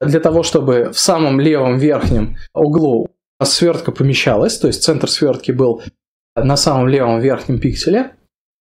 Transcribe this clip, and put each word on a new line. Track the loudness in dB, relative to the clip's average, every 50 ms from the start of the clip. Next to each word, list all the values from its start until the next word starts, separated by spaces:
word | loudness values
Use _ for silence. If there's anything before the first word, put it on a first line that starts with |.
для | -2 0 0 2
того, | 2 2 2 2
чтобы | 0 0 0 0 2 2 2 2 0 -2
в | -4 -4
самом | 0 0 0 2 2 2 2 2
левом | 2 2 2 2 0 0 0 0
верхнем | 2 0 0 0 0 0 0 0 0 -2 -4 -8 -10 -8
углу | -2 0 0 2 2 2 2 2 0 0 -2
у | -4 _ _ _ _ _ -4
нас | -4 -2 0
свертка | 2 2 2 0 0 -4 -6
помещалась, | -2 0 0 0 2 0 0 0 2 2 2 0 -2 -2
то | -2
есть | -2 -2 0
центр | 0 0 0 0 -2 -4
свертки | -2 0 0 0 0 -2 -4 -4
был | -2 0 0 0 0 -4 -8 -18 -20 _ _ _ _ _ _ _ -6
на | -2 0 0 2 2
самом | 2 0 2 2 2 2
левом | 2 2 2 0 0 0
верхнем | 0 0 -2 -2 -4 -4 -4 -2
пикселе, | -2 -2 -4 -2 -2 0 0 0 -2 -4 -10 _ _ _ _ _ _ _ _ _